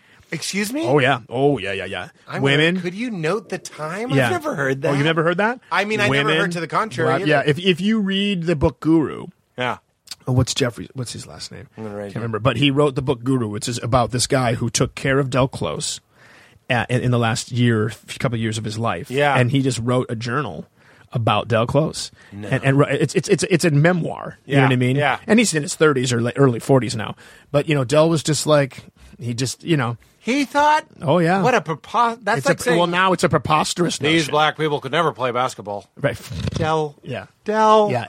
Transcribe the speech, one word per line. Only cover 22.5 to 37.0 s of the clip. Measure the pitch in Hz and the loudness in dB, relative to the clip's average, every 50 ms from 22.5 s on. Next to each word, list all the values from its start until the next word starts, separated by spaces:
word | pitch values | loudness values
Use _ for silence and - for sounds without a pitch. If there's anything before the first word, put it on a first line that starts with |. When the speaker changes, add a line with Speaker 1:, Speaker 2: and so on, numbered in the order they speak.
| 143 123 - | -2 0 2
Speaker 2:
and | 135 135 143 | 2 4 4
ri-, | 147 - 135 139 | 4 2 2 0
it's, | 160 135 - | 0 0 0
it's, | 196 - - | 0 0 2
it's, | 202 151 - - | 0 0 0 2
it's | 190 147 - | 0 2 2
a | 175 | 4
memoir. | 143 143 151 175 180 170 160 143 - 52 52 - - - _ | 4 4 4 4 4 2 -2 -4 -6 -8 -10 -14 -14 -14 _
You | - 135 139 | 0 2 4
know | |
Speaker 1:
Yeah, | 135 131 | 4 4
Speaker 2:
what | 127 | 4
I | |
mean? | 123 127 123 131 | 4 2 2 2
Speaker 1:
yeah. | 143 147 139 123 - - | 2 2 0 0 0 0
Speaker 2:
And | 226 214 233 | 2 4 4
he's | 240 - 160 | 4 4 2
in | 156 143 | -2 -4
his | 185 - | -4 -2
thirties | - 160 151 143 127 123 127 123 | 2 4 4 4 2 0 0 0
or | 117 | 0
la-, | 117 120 - | 0 0 2
early | - 139 131 117 110 | 4 4 4 4 2
forties | - - 139 131 113 101 95 | 2 4 4 4 4 2 -4
now. | 107 101 - - - - - - - - _ | -4 -6 -8 -8 -12 -16 -20 -20 -20 -10 _
But, | - 147 147 160 | -2 -2 0 2
you | 151 | 0
know, | 143 131 | 0 0
Del | 113 147 151 156 165 | 2 4 4 4 4
was | 165 151 | 2 0
just | - - 151 - - | 0 -2 -2 -2 2
like, | 151 151 147 139 127 - - - - - _ - - - - | 2 2 2 2 0 -4 -12 -20 -20 -20 _ -20 -20 -18 -12
he | - 120 120 | -8 -6 -4
just, | 113 131 120 - - - | -4 -4 -6 -6 -6 -2
you | - 165 | -2 0
know. | 143 123 113 117 - _ _ _ _ | 0 0 -2 -4 -6 _ _ _ _
Speaker 1:
He | - 220 247 285 277 | -6 -4 -2 -2 -2
thought, | - - 285 294 302 302 311 311 _ _ - | -2 0 2 4 4 4 2 0 _ _ -8
Speaker 2:
Oh, | - 143 151 180 | -2 0 2 2
yeah. | 165 160 180 196 | 4 2 2 2
Speaker 1:
"What | 190 247 240 | 2 2 2
a | 208 | 2
prepo-," | 147 160 160 135 - - - 208 233 233 214 - 226 | 0 -2 -6 -8 -8 -4 0 2 2 2 0 -2 -2
that's | 202 226 240 | -2 -2 0
Speaker 2:
It's | - 277 | 2 0
Speaker 1:
like | 269 - | 0 0
Speaker 2:
a, | - | 2
Speaker 1:
saying, | - - 170 | 0 2 2
Speaker 2:
well, | 175 170 | 2 2
now | 175 180 190 190 180 | 2 2 2 2 2
it's | - - | 2 0
a | 165 | 2
preposterous | - 151 - - 156 151 - - - - 170 156 - - | 2 2 0 2 0 0 0 0 -2 -2 -2 -2 -2 -2
Speaker 1:
"These | 135 147 160 165 156 | 0 2 2 2 2
Speaker 2:
notion. | 131 | 0
Speaker 1:
black | 143 151 156 151 - - | 0 2 2 2 0 0
people | 156 156 147 131 | -2 -2 -2 -2
could | - 131 | -4 -2
never | 131 160 170 151 113 | 0 0 0 0 0
play | 107 127 127 | -2 -2 -2
basketball." | 113 120 131 127 - - 101 104 101 101 - _ _ - | 0 0 -2 -2 -4 -6 -10 -8 -8 -8 -10 _ _ -6
Speaker 2:
Right. | 131 131 113 - - - - - - - - | -4 -4 -4 -6 -10 -12 -10 -6 -6 -4 -4
Speaker 1:
Del. | - 165 156 160 160 156 147 147 _ | -2 -2 0 0 0 -2 -4 -8 _